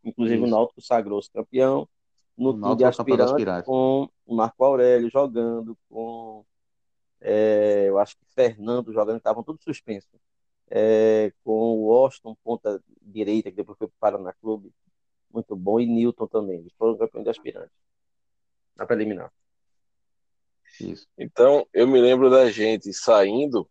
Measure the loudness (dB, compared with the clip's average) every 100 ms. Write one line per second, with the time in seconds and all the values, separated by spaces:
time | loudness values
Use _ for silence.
0 | -12 -4 -2 0 2 0 0 -4 -2 -2
1 | -2 -8 -8 -12 -6 0 0 0 -6 _
2 | _ _ _ -4 -4 -2 -2 2 2 2
3 | -2 2 2 0 -2 -6 -4 0 0 0
4 | -4 _ _ -4 -4 _ 0 4 4 2
5 | 2 -2 -2 -4 -6 -6 -10 -18 _ -14
6 | -14 -14 -18 -20 _ _ _ _ _ _
7 | _ _ -2 0 2 2 2 2 2 0
8 | -2 -6 _ 0 0 0 -6 -6 -4 -4
9 | -2 -4 -4 -6 -8 -14 -12 -14 -12 -14
10 | _ _ _ _ _ _ _ -2 2 2
11 | 2 2 -2 _ -6 -2 -2 -2 2 4
12 | 2 -2 -20 -14 -8 -6 -6 -8 _ _
13 | -18 -8 -4 -2 -4 -10 -12 -12 -14 _
14 | -4 -4 -12 -12 -8 -8 -10 _ _ _
15 | _ _ _ -12 -10 -8 -2 0 0 0
16 | 0 -2 -6 -6 -6 -12 -14 _ -2 -2
17 | -6 -6 -8 -8 -12 -16 -20 _ _ _
18 | _ _ _ _ _ _ _ _ -4 -2
19 | -2 -6 -12 _ _ _ _ _ _ _
20 | _ _ _ _ _ _ _ -16 -16 -16
21 | _ -18 -14 4 4 4 0 2 4 6
22 | 6 6 6 6 4 2 -2 -2 -6 -6
23 | 4 4 4 0 -2 -4 -6